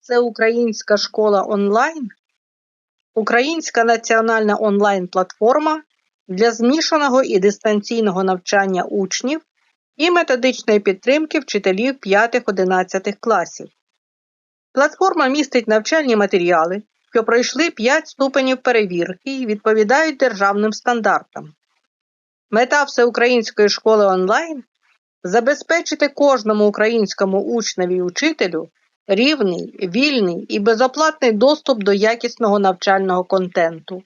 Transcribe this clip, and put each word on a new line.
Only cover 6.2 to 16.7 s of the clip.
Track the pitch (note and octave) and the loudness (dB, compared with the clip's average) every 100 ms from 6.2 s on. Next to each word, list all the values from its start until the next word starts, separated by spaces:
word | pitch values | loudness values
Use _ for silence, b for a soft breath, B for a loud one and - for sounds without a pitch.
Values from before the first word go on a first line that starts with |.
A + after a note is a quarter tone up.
| _ | _
для | F#3 A3+ | 0 0
змішаного | A3+ A#3 D#4 D#4+ D#4 C#4+ B3 | 2 0 0 0 0 2 0
і | C4 G#3 | 2 2
дистанційного | G3 G3+ A3 G#3 G#3 A#3 G#3+ F3+ | 2 0 -2 -2 -2 -2 -2 0
навчання | F#3+ F#3 - G3+ G3 F#3 | -2 -2 -2 0 0 -2
учнів | F3+ G#3 F#3+ - B3 D#4 _ _ _ _ _ _ | -4 -4 -4 -4 -4 -6 _ _ _ _ _ _
і | D#4+ | 0
методичної | F4 E4 B3+ B3+ A#3+ - G#3 | 0 0 0 0 -2 0 2
підтримки | G#3 F#3+ - C#4+ D#4 D#4+ | 2 -2 0 0 0 -4
вчителів | C4 G#3 G3 F#3+ B3 C4+ | -4 -4 -2 0 -2 -4
п'ятих, | G3 G3+ A#3 B3 A#3+ | 0 0 2 -2 -4
одинадцятих | F#3+ F#3 F#3 F3+ A3+ G#3+ G3+ | -2 0 0 -2 -4 -6 -8
класів. | - G#3 E3 - - _ _ _ _ _ _ _ _ _ _ | -2 -2 -2 -10 -20 _ _ _ _ _ _ _ _ _ _
Платформа | - D4 - F#4+ F4+ C4+ | 0 0 2 0 2 0
містить | D4 C#4 B3+ A3+ | 0 0 -2 2
навчальні | G#3+ G#3+ D#4+ C#4+ A3 | 0 2 -2 2 2
матеріали, | G3+ G3 F3 F3 E3 | 2 2 2 2 2